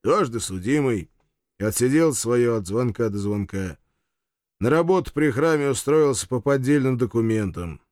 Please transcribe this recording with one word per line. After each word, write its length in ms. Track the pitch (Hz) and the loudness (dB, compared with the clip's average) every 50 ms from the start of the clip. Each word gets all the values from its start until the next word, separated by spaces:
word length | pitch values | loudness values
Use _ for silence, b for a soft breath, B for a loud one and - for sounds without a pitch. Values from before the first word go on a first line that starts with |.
дважды 380 | - 120 156 214 185 123 117 110 | 2 2 2 2 0 -2 -4 -8
судимый, 720 | - - 95 95 87 113 143 151 139 131 117 95 82 _ _ _ _ _ _ _ _ _ _ _ | -8 -6 -8 -6 -2 0 0 0 2 0 -2 -2 -6 _ _ _ _ _ _ _ _ _ _ _
отсидел 540 | 98 107 104 - 123 131 139 156 165 160 131 | -4 -4 0 0 0 2 4 4 2 2 0
своё 420 | - - 113 123 123 120 120 117 | -2 -2 0 2 2 2 2 0
от 120 | 113 98 | -2 -4
звонка 420 | 87 101 117 127 120 104 - 117 107 | -2 -2 -2 -2 -2 -2 -2 -2 -2
до 80 | 101 | -2
звонка. 600 | 104 101 101 104 104 98 95 - 95 95 90 76 _ _ _ _ _ _ _ _ _ _ _ _ _ _ _ _ _ | -2 -4 -2 -2 -2 -4 -4 -6 -8 -6 -8 -10 _ _ _ _ _ _ _ _ _ _ _ _ _ _ _ _ _
На 80 | 98 120 | 0 2
работу 420 | 151 165 170 165 190 185 - - | 2 2 4 4 2 0 0 -2
при 180 | - 147 151 147 | -2 0 0 0
храме 420 | 110 127 151 165 160 147 143 139 | 2 2 2 2 2 2 0 0
устроился 560 | 127 - - 139 151 156 151 143 131 - - | -2 -2 0 2 2 4 4 2 2 -2 -4
по 120 | - 131 120 | -4 -6 -2
поддельным 580 | - 139 139 139 123 131 147 147 131 131 131 | 0 0 0 0 2 2 2 2 2 0 0
документам. 840 | 117 123 110 - 117 113 110 110 110 107 95 78 82 87 85 76 - _ _ | 0 -2 0 0 0 0 2 0 0 -2 -4 -6 -8 -10 -10 -10 -14 _ _